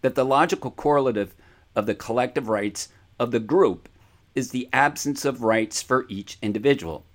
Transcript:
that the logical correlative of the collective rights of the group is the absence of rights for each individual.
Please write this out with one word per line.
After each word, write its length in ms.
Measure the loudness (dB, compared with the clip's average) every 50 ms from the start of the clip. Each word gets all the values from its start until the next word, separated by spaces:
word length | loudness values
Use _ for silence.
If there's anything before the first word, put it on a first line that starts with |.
| 0
that 120 | 0 0
the 100 | 0 0
logical 460 | 2 4 2 4 2 0 -2 -4 -12
correlative 640 | -12 -4 0 2 2 4 4 2 0 0 -2 -4 -8 _ _ -20 _ _ _ _ _
of 120 | -2 -2
the 80 | -2 -4
collective 540 | -6 -4 -4 -2 0 0 0 -2 -6 -2 -2
rights 420 | -2 -2 -2 -4 -6 -8 -12 -12 _ _ _ _ _ _
of 140 | -4 -2 0
the 80 | -2
group 480 | -2 2 4 4 4 4 2 -2 _ -20 _ _ _ _ _ _ _ _ _
is 140 | -4 -4 -2
the 180 | -4 -6 -6 0 2
absence 520 | 4 4 4 2 -2 -4 -4 -4 -2 -2
of 180 | -4 -2 0 0
rights 400 | 2 2 2 0 -2 -4 -10 -2
for 240 | 0 0 0 0 -2
each 300 | -8 -10 -10 -12 -14 -6
individual. 640 | -4 -2 -2 0 2 2 2 2 0 -10 -10 -10 -14 _ _